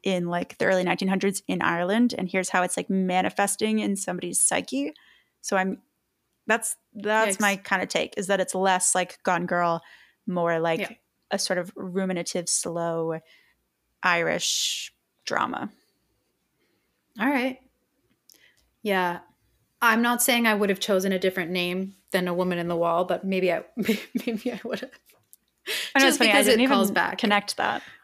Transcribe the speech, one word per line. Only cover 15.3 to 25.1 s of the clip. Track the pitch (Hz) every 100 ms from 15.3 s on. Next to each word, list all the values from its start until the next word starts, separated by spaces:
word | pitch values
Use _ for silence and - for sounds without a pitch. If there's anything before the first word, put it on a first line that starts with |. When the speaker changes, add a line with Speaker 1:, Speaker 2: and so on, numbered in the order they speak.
| - - - 208 _ _ _ _ _ _ _ _ _ _ _ _ _ _ -
Speaker 2:
All | 240
right. | 277 262 262 _ _ _ _ _ _ _ _ _ _ _ _
Yeah. | 214 190 180 175 - _ _ _ _ _
I'm | 233 220
not | 240 240
saying | - 240 233
I |
would | 208 202
have | 196
chosen | - 190 190
a | 185
different | 185 185 165
name | 180 175 185 190 - _
than | 185 180
A |
Woman | 175 185 175
in | 170
the | 170
Wall, | 170 170
but | 180 175 190
maybe | 190 180
I, | 170 -
<laughs> | - 202 202 - - -
maybe | 226 247
I | 233
would | 233 226
have. | - - _